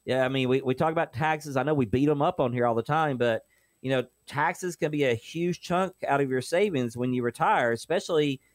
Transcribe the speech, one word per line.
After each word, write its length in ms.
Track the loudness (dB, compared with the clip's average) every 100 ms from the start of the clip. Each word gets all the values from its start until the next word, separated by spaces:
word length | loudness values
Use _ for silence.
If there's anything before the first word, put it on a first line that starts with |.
Yeah, 220 | -4 0 0
I 20 |
mean, 220 | 0 2
we, 100 | 2
we 140 | 0
talk 180 | 0 0
about 220 | 0 -2
taxes. 420 | -2 -2 -2 -2 -2
I 60 |
know 100 | 0
we 140 | 0 2
beat 240 | 2 2
'em 100 | 2
up 180 | 2 0
on 140 | 0
here 140 | 2 0
all 80 |
the 80 | 0
time, 340 | 0 0 0 0
but 280 | 0 0 -4 _ _ _
you 100 | -4
know, 140 | -2 -2 _ -10
taxes 480 | -2 -2 -2 -8 -4
can 140 | -4
be 140 | 0
a 100 | 0
huge 460 | 0 -4 -4 -4 -4
chunk 340 | -2 -2 -2 -4 -2
out 140 | 0
of 80 | 2
your 140 | -2
savings 540 | 0 0 2 0 -2 -2
when 160 | -2
you 100 | 0
retire, 500 | -2 0 2 2 2
especially 680 | 0 -2 -4 0 0 0 -2 _